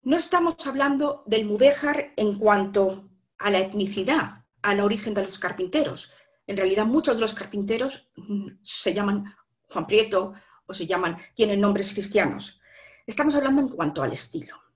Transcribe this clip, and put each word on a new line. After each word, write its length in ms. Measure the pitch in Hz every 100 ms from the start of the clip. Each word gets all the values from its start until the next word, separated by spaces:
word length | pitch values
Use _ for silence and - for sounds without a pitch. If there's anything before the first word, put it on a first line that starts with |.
No 140 | 262 330
estamos 380 | - 359 339 330 277
hablando 560 | 269 277 277 294 - -
del 200 | 220 208
mudéjar 640 | 208 269 285 294 294 285
en 240 | - 214 202
cuanto 720 | 214 202 196 196 190 196 - _ _ -
a 120 | 202
la 80 | 185
etnicidad, 840 | 190 208 190 - 190 302 127 - _ _
al 160 | 202 202
origen 360 | 202 226 226
de 80 | 202
los 140 | 196 -
carpinteros. 760 | 180 180 180 311 160 127 - - _ _ -
En 100 | 196
realidad, 300 | 190 196 220
muchos 300 | 285 302 226
de 60 |
los 120 | 220
carpinteros, 720 | 214 196 202 202 226 269 - _
mm, 360 | - 202 202 196 -
se 320 | - - 196
llaman 400 | 190 202 202 - _ _ _ _
Juan 160 | -
Prieto 480 | 160 214 214 185 202 - _ _
o 80 | -
se 140 | 196 165
llaman, 320 | 185 175 170 -
tienen 260 | - 214 202
nombres 320 | 202 202 196
cristianos. 680 | - 196 208 165 - - _ _ - - -
Estamos 300 | - 226 294
hablando 280 | 285 269 277
en 60 | 269
cuanto 320 | - 156 -
al 120 | 131
estilo. 440 | 110 - 151 127 - _